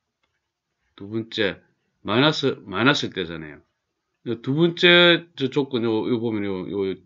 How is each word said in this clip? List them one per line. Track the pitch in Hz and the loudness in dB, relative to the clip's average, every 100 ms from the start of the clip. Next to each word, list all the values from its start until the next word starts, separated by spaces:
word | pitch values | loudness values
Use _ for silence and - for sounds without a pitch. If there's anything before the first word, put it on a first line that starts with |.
| _ _ _ _ _ _ _ _ _ - | _ _ _ _ _ _ _ _ _ -18
두 | 101 | -10
번째 | 113 113 - 98 85 _ _ _ _ | -8 -6 -2 -2 -4 _ _ _ _
마이너스, | 95 110 151 151 135 - | -2 2 2 2 -2 -4
마이너스일 | 101 95 123 147 113 | -8 0 2 2 -2
때잖아요. | 95 82 80 78 73 _ _ _ _ _ _ 135 117 | -8 -8 -10 -14 -18 _ _ _ _ _ _ -10 -8
두 | 131 | -4
번째 | 147 170 165 175 175 175 165 - - | 0 0 4 6 8 6 4 -2 -6
저 | 131 | -4
조건 | 151 135 123 | -2 -2 -2
요, | 113 110 98 | -2 -2 -2
요 | 117 | -2
보면 | 117 107 | -2 -4
요, | 101 92 87 | -4 -6 -6
요 | 101 95 90 | -4 -4 -6